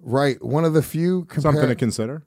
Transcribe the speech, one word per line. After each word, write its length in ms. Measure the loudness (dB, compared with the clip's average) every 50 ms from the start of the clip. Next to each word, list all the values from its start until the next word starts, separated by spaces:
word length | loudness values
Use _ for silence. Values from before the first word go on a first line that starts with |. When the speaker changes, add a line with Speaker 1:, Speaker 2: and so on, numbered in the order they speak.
Speaker 1:
Right. 400 | -8 -2 0 0 2 0 0 -2
One 220 | -4 -2 0 2 2
of 80 | 2
the 100 | 2 2
few... 440 | 0 0 -2 -2 0 0 0 -2 -4
Compar- 160 | -4 -4 -2
Speaker 2:
Something 260 | 0 2 2 2 2 0
to 60 | 0
consider. 500 | 0 0 -2 0 -2 -6 -6 -6 -10 -14